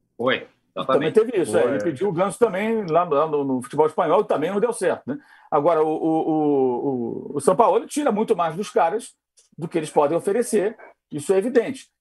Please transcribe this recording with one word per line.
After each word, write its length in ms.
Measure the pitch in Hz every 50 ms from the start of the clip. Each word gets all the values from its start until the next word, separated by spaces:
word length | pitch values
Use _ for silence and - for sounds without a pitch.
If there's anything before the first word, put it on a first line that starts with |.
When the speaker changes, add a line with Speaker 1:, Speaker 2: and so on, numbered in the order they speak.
| _ _ _
Speaker 1:
Foi, 240 | - 117 131 120 -
Speaker 2:
Também 680 | - - _ _ _ _ - 92 92 - 135 - 156 160
Speaker 1:
exatamente. 60 | -
Speaker 2:
teve 280 | 220 226 233 240 190 156
isso, 140 | - - 170
é. 40 | 131
Speaker 3:
Foi. 80 | - -
Speaker 2:
Ele 100 | - 104
pediu 260 | 170 147 127 180 208
o 40 | 170
Ganso 260 | 160 190 196 - -
também 480 | 240 220 175 185 214 220 226 220 208
lá 180 | 165 156 165 175
no, 100 | 170 147
lá 120 | 139 156
no 360 | 160 151 147 139 135 131 127 120
futebol 240 | - - 147 156
espanhol 340 | 151 - - 185 151 165 208
e 40 | 208
também 240 | - 175 170 160 175 196
não 80 | 202
deu 120 | 196 240 226
certo, 300 | - 196 170 - - -
né? 120 | - - - - - - - - _
Agora, 320 | - 147 143 175 165 156 156
o, 40 | 160
o, 420 | 156 147 - 160 160 160 - 165
o, 1040 | 156 156 151 147 143 139 131 127 123 120 139 143 135 123 117 113 113 - - - 147
o, 40 |
o 40 | 143
Sampaoli 460 | - - 185 - - 160 180 226 294
tira 240 | 277 - 285 294 277 214
muito 220 | 196 226 - 220
mais 180 | 180 170 160 156
dos 140 | 180 214 -
caras 440 | - 226 175 165 190 226 240 - - _ _ _ _ _ _ _ _
do 120 | - 143 262
que 80 | - 160
eles 120 | 151 151
podem 260 | - 170 147 143 165
oferecer, 600 | 170 - 202 202 240 233 - - 202 175 214 233 - - - - _ _ _
isso 220 | - 147 - - 190
é 20 | 190
evidente. 500 | 196 254 - 254 214 160 127 - - _ _ _